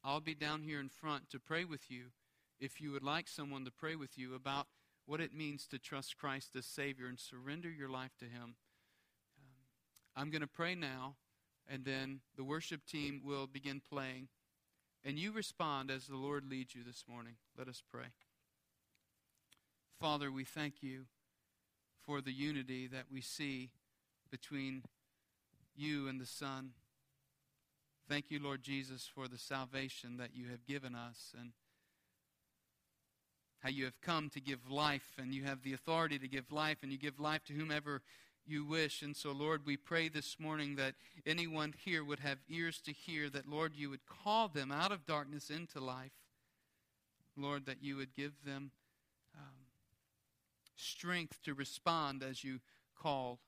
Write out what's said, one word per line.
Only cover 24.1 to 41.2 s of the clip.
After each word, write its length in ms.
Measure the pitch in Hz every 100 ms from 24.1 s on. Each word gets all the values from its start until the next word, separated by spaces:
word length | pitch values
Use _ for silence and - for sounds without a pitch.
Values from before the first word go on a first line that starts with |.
| _ _
between 520 | 139 - 143 135 131 117 _ _ _ _ _ _ _ -
you 320 | - 151 147 135
and 120 | 131
the 60 | 123
Son. 440 | - 139 131 131 120 _ _ _ _ _ _ _ _ _ _ _ _ -
Thank 220 | 143 143
you, 100 | 151
Lord 220 | 143 135
Jesus, 480 | 131 139 131 127 -
for 160 | - 131
the 100 | 123
salvation 800 | - 135 127 135 135 - 123 123
that 160 | 120
you 140 | 123 123
have 160 | 123 120
given 280 | 139 131
us 380 | 120 120 117 - 127
and 140 | 120 - _ _ _ _ _ _ _ _ _ _ _ _ _ _ _ _ _ _ _ _
how 80 | 131
you 160 | 139
have 160 | 131 -
come 300 | - 165 151
to 100 | 139
give 300 | 131 131 127
life, 460 | 139 151 139 - -
and 160 | 127
you 100 | 135
have 180 | 139 135
the 120 | 135
authority 440 | 131 - 165 160 143
to 100 | 131
give 220 | 135 123
life, 280 | 151 156 151
and 80 | 135
you 80 | 135
give 220 | 147 135
life 240 | 151 151
to 80 | -
whomever 480 | 147 156 151 147 139 - - - _ -
you 180 | 151
wish. 380 | 147 160 151 -
And 120 | 147
so, 180 | 143 147
Lord, 340 | 139 151 160 143
we 100 | 139
pray 320 | - 165 160
this 320 | 151 - -
morning 360 | 156 151 143 139
that 180 | 135 - - -